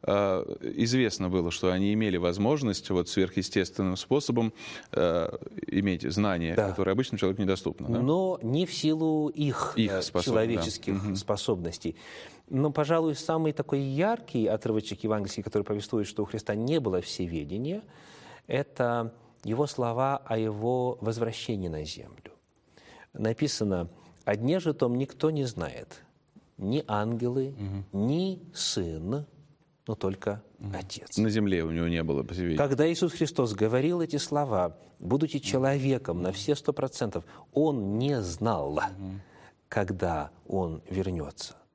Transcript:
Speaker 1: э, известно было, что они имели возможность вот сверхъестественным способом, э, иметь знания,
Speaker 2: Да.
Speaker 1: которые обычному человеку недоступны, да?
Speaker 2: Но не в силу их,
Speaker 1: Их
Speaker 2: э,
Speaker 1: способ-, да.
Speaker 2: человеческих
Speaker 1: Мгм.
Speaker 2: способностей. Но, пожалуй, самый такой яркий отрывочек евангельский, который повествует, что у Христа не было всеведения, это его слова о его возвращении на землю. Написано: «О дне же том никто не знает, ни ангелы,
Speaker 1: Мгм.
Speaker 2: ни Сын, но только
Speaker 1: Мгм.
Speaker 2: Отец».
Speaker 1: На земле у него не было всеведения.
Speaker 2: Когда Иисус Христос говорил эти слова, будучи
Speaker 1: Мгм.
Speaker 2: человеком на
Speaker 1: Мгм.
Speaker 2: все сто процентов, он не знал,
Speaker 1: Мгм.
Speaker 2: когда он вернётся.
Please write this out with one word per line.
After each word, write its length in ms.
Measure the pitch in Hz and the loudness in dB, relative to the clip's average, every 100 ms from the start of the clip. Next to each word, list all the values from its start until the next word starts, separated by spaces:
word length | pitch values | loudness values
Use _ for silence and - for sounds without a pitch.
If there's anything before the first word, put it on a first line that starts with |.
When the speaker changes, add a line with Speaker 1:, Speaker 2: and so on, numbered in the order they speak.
| - | 2
Speaker 1:
э, 500 | 101 98 92 - - - - | 2 4 2 -2 -6 -6 0
известно 520 | 113 127 117 98 92 | 2 4 2 2 0
было, 220 | 92 85 | 2 0
что 220 | - 92 | 2 2
они 200 | 92 101 | 2 2
имели 260 | 107 107 90 | 2 2 2
возможность 680 | 87 90 104 147 127 95 - | 0 2 2 2 0 -2 0
вот 180 | 92 87 | 0 2
сверхъестественным 880 | - 92 98 92 104 90 - 95 90 | 2 2 2 0 0 0 0 -2 -2
способом, 560 | - 135 143 120 113 - - - - | 2 0 2 0 0 -4 -14 -14 -4
э, 360 | - 85 85 - - - - - | 2 4 2 0 -6 -10 -10 -2
иметь 360 | - 98 90 64 | 0 0 0 -2
знания, 420 | 95 104 87 82 | 0 2 2 2
Speaker 2:
Да. 140 | 92 101 | 2 2
Speaker 1:
которые 240 | 92 92 | 0 2
обычному 260 | 104 131 101 | 2 0 0
человеку 240 | 95 95 | 0 2
недоступны, 460 | 98 95 - - 67 | 0 0 -2 -4 -2
да? 120 | 117 | 0
Speaker 2:
Но 380 | 127 170 190 180 | 2 2 2 -2
не 220 | 113 139 | 0 0
в 80 | 180 | 0
силу 560 | - 156 156 160 156 151 | 0 0 2 2 2 0
их, 440 | 151 147 123 - - | 0 0 0 -2 2
Speaker 1:
Их 140 | 107 | 2
Speaker 2:
э, 100 | 95 | 2
Speaker 1:
способ-, 120 | 90 | 0
да. 80 | 87 | 0
Speaker 2:
человеческих 720 | 87 107 113 110 82 - - | 2 4 4 2 0 -4 -2
Speaker 1:
Мгм. 220 | 98 104 95 | -2 0 -4
Speaker 2:
способностей. 800 | - 101 - 95 82 82 - - - - - - - | -2 -2 0 0 -2 -4 -8 -8 -14 -18 -18 -20 -4
Но, 220 | 131 147 | 0 2
пожалуй, 460 | 147 147 165 160 143 | 2 2 4 2 0
самый 360 | - 160 156 | 0 0 2
такой 280 | 151 139 139 | 0 -2 0
яркий 680 | 139 135 196 233 - 123 107 | 0 2 2 0 -2 0 2
отрывочек 560 | 107 113 110 107 98 | 2 2 0 -2 -4
евангельский, 400 | 110 107 98 - | 0 0 0 -6
который 220 | 104 104 | -2 -2
повествует, 420 | 98 104 101 113 98 | 0 -4 -2 -2 -2
что 160 | - | -4
у 40 | 101 | -4
Христа 280 | 110 - | -4 -4
не 240 | 104 117 160 | -2 0 0
было 220 | 113 92 | 0 -2
всеведения, 840 | - - 90 85 73 98 135 202 - - - - - - - | -4 -6 -4 -4 -4 -4 -4 -6 -10 -20 -20 -20 -20 -20 -4
это 680 | 127 143 - 123 120 113 - - _ | -2 -2 0 0 2 -2 -8 -20 _
его 240 | - 113 147 | -4 0 0
слова 500 | - 120 117 135 139 | 0 -2 0 0 -2
о 140 | - 113 | -2 0
его 580 | 110 104 113 127 123 120 | 0 0 0 0 0 -2
возвращении 680 | 104 113 113 110 - 107 90 | -2 0 -2 -4 -4 -2 -2
на 160 | 78 | -4
землю. 460 | 76 - - - - - _ _ _ - - - - | -8 -10 -14 -18 -20 -20 _ _ _ -20 -20 -20 -16
Написано: 760 | - 110 117 147 - 107 90 85 - - - | -2 -2 2 0 0 0 2 -2 -8 -20 -8
«О 120 | - 104 | -2 0
дне 240 | 123 180 | 2 2
же 140 | 165 | 0
том 220 | 147 123 123 | 2 2 2
никто 340 | 135 - 156 | -2 0 0
не 140 | 156 | 0
знает, 580 | 131 104 76 - - - - _ _ - _ - | -2 -4 -6 -8 -14 -20 -20 _ _ -20 _ -8
ни 260 | 98 139 - | -2 0 0
ангелы, 680 | 104 107 117 120 131 135 139 | -2 0 0 0 0 -2 -4
Speaker 1:
Мгм. 260 | 98 98 95 | -6 -6 -6
Speaker 2:
ни 460 | 98 113 156 190 185 - | 0 2 2 0 -4 -10
Сын, 720 | - - - 85 80 85 139 147 - - _ _ _ - | -4 -2 0 -2 -4 -4 -4 -6 -16 -20 _ _ _ -8
но 80 | |
только 480 | 107 95 95 - 104 - - | -2 -2 -2 -4 -4 -10 -12
Speaker 1:
Мгм. 180 | 104 95 | -8 -8
Speaker 2:
Отец». 420 | 92 - - - | -8 -12 -6 2
Speaker 1:
На 100 | 107 | 2
земле 320 | 107 104 92 | 4 4 2
у 60 | 82 | 2
него 180 | 82 85 | 0 0
не 140 | 82 | 0
было 220 | 78 71 | 2 0
всеведения. 320 | - 90 87 80 | 0 -2 0 2
Speaker 2:
Когда 340 | 143 135 156 | 2 4 2
Иисус 220 | 170 175 | 2 0
Христос 400 | - 160 - 120 | 0 -2 2 0
говорил 480 | 101 110 127 147 175 | 2 2 4 2 0
эти 160 | 165 147 | 0 -2
слова, 600 | - 147 143 101 87 82 - - | 0 0 2 2 2 -2 -20 -12
будучи 380 | 90 135 151 143 | 0 2 2 -2
Speaker 1:
Мгм. 80 | |
Speaker 2:
человеком 760 | - 131 135 139 135 127 131 87 | 0 2 4 4 2 2 0 -2
на 60 | 90 | -2
Speaker 1:
Мгм. 80 | 95 | -2
Speaker 2:
все 180 | - | 0
сто 180 | 147 - | 2 2
процентов, 520 | - 135 - 110 92 - - - | 0 -2 -2 -2 -2 -8 -20 -2
он 460 | - 156 135 98 107 | 2 4 2 0 0
не 240 | 135 135 | 2 0
знал, 480 | 92 85 110 92 71 | -2 0 0 2 0
Speaker 1:
Мгм. 480 | 76 - 95 95 98 - - - _ _ | -2 -2 -4 -10 -10 -12 -20 -20 _ _
Speaker 2:
когда 640 | - 98 92 90 80 73 - - | -2 -2 0 -2 -2 -4 -12 -4
он 320 | 95 87 80 - | -2 -2 -4 -6
вернётся. 640 | 95 92 87 73 - - - _ | -4 -2 -4 -6 -10 -12 -14 _